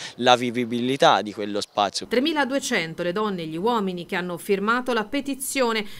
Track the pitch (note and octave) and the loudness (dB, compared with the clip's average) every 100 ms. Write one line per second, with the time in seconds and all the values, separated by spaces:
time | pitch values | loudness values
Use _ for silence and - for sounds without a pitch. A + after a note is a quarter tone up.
0 | - - B2 B2 B2 A#2 A#2 A#2+ B2 C#3 | -10 0 4 4 4 -2 -2 -2 -2 4
1 | D#3+ G#2+ G#2 G2+ G#2 G2+ - - G2+ - | 6 6 2 -4 -4 -4 -4 0 0 0
2 | G2 A#3 D4+ D#4 B3+ C4+ C4 A3+ E3 D#3+ | -2 0 0 0 0 -2 -2 -2 -2 -4
3 | F3 F#3 G#3+ F#3 D#3 D#3+ G#3+ A#3 F#3+ F3 | -4 -2 -2 -4 -6 -2 0 2 0 -4
4 | E3+ F#3 F3+ E3+ - G3 G#3 B3 B3 A#3 | -4 -4 -4 -6 0 0 2 0 0 -2
5 | A3 C#4+ C#4 C4 - C4+ A#3+ A3 G#3 - | 0 -2 -4 -6 -4 2 2 2 -2 -8